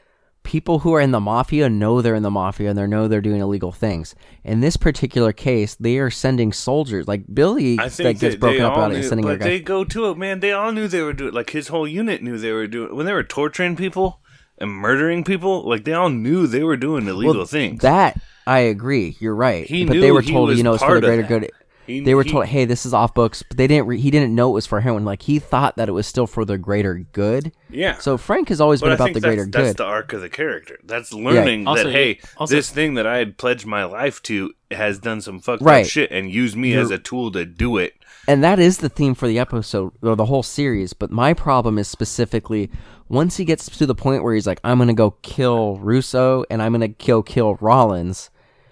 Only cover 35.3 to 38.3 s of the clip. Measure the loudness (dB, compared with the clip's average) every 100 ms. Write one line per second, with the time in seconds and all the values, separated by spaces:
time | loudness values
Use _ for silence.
35.3 | -8 -6 2 6 6 4 0 -2 -4 -4
36.3 | -2 -2 -2 0 0 0 -4 -6 -6 -4
37.3 | -6 -6 -4 -2 0 -2 -8 _ -6 0